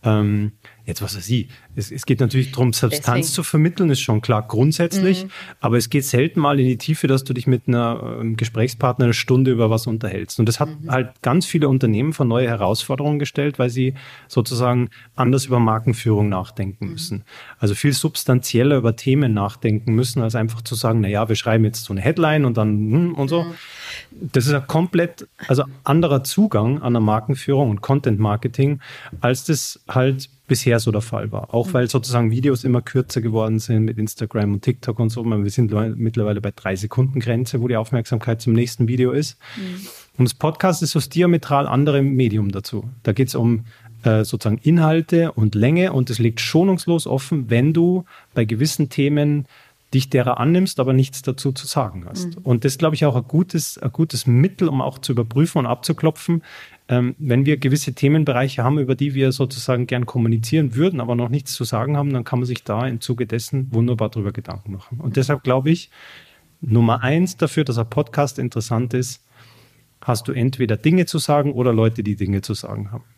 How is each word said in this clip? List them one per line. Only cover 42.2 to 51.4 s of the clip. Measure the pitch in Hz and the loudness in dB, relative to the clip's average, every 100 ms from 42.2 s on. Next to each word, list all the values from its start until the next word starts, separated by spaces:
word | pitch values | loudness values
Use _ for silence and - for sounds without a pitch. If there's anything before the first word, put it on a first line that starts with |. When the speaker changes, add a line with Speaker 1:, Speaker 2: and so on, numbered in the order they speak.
| 123 107 101 | 2 2 -2
Speaker 1:
dazu. | 98 - 107 117 - | -4 -8 -8 -10 -6
Da | - | -2
geht's | 104 131 | 0 0
um, | - 117 117 113 - - - | 2 2 2 -2 -20 -20 -2
äh, | 113 110 | 2 2
sozusagen | 107 107 110 104 | 2 -2 -2 0
Inhalte | 147 165 160 165 156 170 165 | 4 4 4 2 2 2 2
und | 127 107 | 2 0
Länge | 104 120 170 185 | 4 4 4 2
und | 135 127 | 0 -2
es | 117 | 0
liegt | 117 113 | 0 0
schonungslos | - 160 196 185 - 170 - | 0 2 4 2 0 -2 0
offen, | 135 - 156 117 | -4 -2 -4 2
wenn | 117 139 | 2 4
du | 160 175 180 175 - _ | 4 2 2 -4 -20 _
bei | - 113 | -2 -2
gewissen | 110 147 - 147 | 0 -2 0 -4
Themen | - 139 147 147 147 135 - _ _ _ | 0 0 2 2 0 -4 -16 _ _ _
dich | 131 131 | -2 2
derer | 135 127 120 | 2 2 0
annimmst, | 127 175 190 - | 2 2 2 0
aber | 127 | 2
nichts | 131 131 - | 2 2 -2
dazu | - 131 | -6 -4